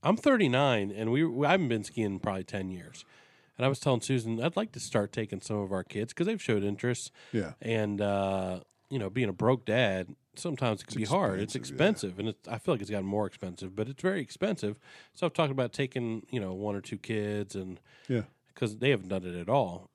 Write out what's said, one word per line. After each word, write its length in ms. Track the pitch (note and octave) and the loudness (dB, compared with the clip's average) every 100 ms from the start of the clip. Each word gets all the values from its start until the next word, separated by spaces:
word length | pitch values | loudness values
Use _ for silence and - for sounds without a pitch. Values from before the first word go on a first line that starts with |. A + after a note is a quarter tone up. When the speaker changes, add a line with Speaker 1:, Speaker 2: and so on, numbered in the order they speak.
Speaker 1:
I'm 140 | C#3+ A3 | 4 4
thirty-nine, 720 | D4+ B3+ E3 B2 C#3 A#2 G2+ | 6 6 6 6 4 4 0
and 200 | G2+ A2+ | -2 0
we, 120 | B2+ | 2
we, 240 | D#3+ A#2+ C#3+ | 2 2 4
I 40 | |
haven't 180 | F#3+ D3+ | 4 4
been 140 | A2+ | 0
skiing 300 | G2+ - G#2+ | -2 -2 0
in 60 | G2 | 0
probably 240 | G#2+ F#2+ | -2 -4
ten 260 | F#2 G#2 F#2+ | -4 -6 -4
years. 360 | F2+ E2 - - - - _ _ _ | -8 -12 -18 -20 -20 -20 _ _ _
And 80 | B2+ | 0
I 40 | |
was 100 | C3+ | 2
telling 220 | - B2 | 2 2
Susan, 400 | - C3 A2+ A2+ | 2 0 0 0
I'd 140 | C3+ E3+ | 0 0
like 140 | A3 | -4
to 60 | - | -6
start 320 | - A2+ G2+ | -2 0 0
taking 280 | - A2 F#2+ | -2 -4 -6
some 160 | - G#2+ | -4 -2
of 140 | G2 | 0
our 120 | F#2+ | -2
kids 280 | F2+ G#2 A2+ | -2 -4 -4
'cause 140 | - F3 | -2 -2
they've 140 | A3+ | -2
showed 220 | - G#2+ | 0 2
interest. 480 | G2+ G2+ B2 A#2+ - _ - | 2 -2 -2 -2 -6 _ -4
Speaker 2:
Yeah. 220 | A2+ F2 - | -2 -2 -6
Speaker 1:
And, 400 | - A2+ G#2 G2+ | -2 0 0 0
uh, 600 | G#2 G2+ G2 F#2+ F#2 F#2 - _ _ | 2 2 2 0 -2 -6 -10 _ _
you 100 | C3+ | -4
know, 100 | G2 | -4
being 200 | A2 A#2 | 0 -2
a 40 | |
broke 300 | F#2 A2 C3 - | 2 4 4 2
dad, 500 | A2 A#2 F#2+ F2+ - _ - | 4 4 2 -2 -10 _ -10
sometimes 460 | F3 C#3+ B2+ G#2+ | -6 -2 0 0
it 60 | - | -4
can 140 | - | -4
Speaker 2:
It's 80 | G#2+ | 0
Speaker 1:
be 60 | E3 | 2
hard. 240 | D#3 F#2+ | 2 0
It's 160 | G#2+ C3 | -2 -4
Speaker 2:
expensive, 240 | A#2 C3+ | -8 2
yeah. 80 | E3+ | 4
Speaker 1:
expensive, 320 | G#3 G2 F#2 | 4 -2 -4
and 100 | G#2+ | -4
it's, 180 | - - | -4 -8
I 100 | A2+ | -6
feel 160 | - | -2
like 80 | C3+ | -2
it's 80 | G2 | 0
gotten 140 | G#2 F#2+ | -4 0
more 180 | G2+ G2+ | 0 -2
expensive, 480 | - F#2+ F2 F#2+ F#2+ | -4 -10 -8 -10 -6
but 120 | A2 | -6
it's 140 | C3+ | -2
very 180 | F3+ F#3+ | -2 -2
expensive. 560 | C3+ - G3+ G3+ G#2 G#2+ - - - | -6 -4 -2 -2 -4 -6 -14 -20 -20
So 120 | - F3 | -4 -4
I've 80 | |
talked 180 | - D#3 | 2 0
about 200 | C3+ A#2+ | 2 -2
taking, 540 | - C3+ B2+ A#2+ A2+ - | -2 -4 -2 -4 -4 -4
you 100 | B2+ | -4
know, 140 | F#2+ | -4
one 220 | F#2 G#2 G2+ | -4 -4 -4
or 60 | |
two 160 | - G#2 | -6 -10
kids, 580 | - A2 G#2 G#2 G2+ G2+ | -4 -2 -2 -2 -4 -6
and 240 | F#2+ F2+ _ - - | -8 -10 _ -20 -2
Speaker 2:
Yeah. 140 | B2 G#2 _ _ - | -2 -2 _ _ -6
Speaker 1:
'cause 220 | A2+ G#2+ | -4 0
they 100 | C3 | 2
haven't 180 | B2+ F#2 | 2 0
done 140 | F#2+ F2+ | -6 -4
it 100 | F2 | -8
at 120 | F2 | 0
all. 400 | C3+ G#2 F2 - | 2 2 -4 -14